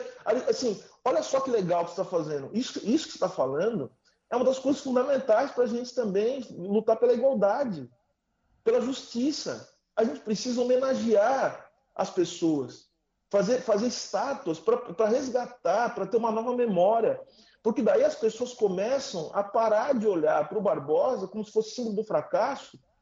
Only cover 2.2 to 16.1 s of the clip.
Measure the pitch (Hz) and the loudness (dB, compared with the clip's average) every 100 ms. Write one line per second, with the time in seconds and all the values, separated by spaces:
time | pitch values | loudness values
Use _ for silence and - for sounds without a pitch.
2.2 | 156 143 135 208 254 - 202 320 - - | -2 -6 -4 -6 -6 -6 -2 -2 -2 -4
3.2 | 185 - 131 143 214 202 123 _ _ _ | -4 -2 -2 0 -2 -2 -6 _ _ _
4.2 | - 240 254 262 269 - 262 247 277 269 | -4 0 2 2 0 -2 0 0 2 2
5.2 | - 214 277 247 240 240 247 254 214 190 | 4 2 2 0 0 -2 -4 -4 -2 0
6.2 | 226 277 220 - 185 214 220 220 247 240 | 0 -2 -8 -10 -2 0 2 4 4 4
7.2 | 269 220 196 247 254 156 123 _ _ _ | 2 4 2 2 -2 -6 -10 _ _ _
8.2 | _ _ _ _ 226 240 240 262 - 233 | _ _ _ _ 0 2 0 -4 -8 -2
9.2 | 285 - 156 113 - _ _ - 233 285 | -2 -2 -6 -10 -14 _ _ 0 0 -2
10.2 | 214 208 254 240 247 254 269 220 226 202 | -4 -4 -2 0 2 2 2 0 2 4
11.2 | 226 269 180 - - _ _ - 185 185 | 4 2 0 -4 -16 _ _ -6 -2 0
12.2 | 170 - 165 147 123 - _ _ _ _ | -2 0 0 0 -2 -10 _ _ _ _
13.2 | _ 202 190 247 226 208 240 - - 190 | _ 0 2 0 2 0 0 -4 -6 -4
14.2 | 262 254 170 160 226 247 - 170 214 262 | -4 -4 -6 -4 0 0 -2 -2 0 0
15.2 | 262 247 233 - 170 208 233 - - | 0 -4 -4 -4 0 0 0 -4 -2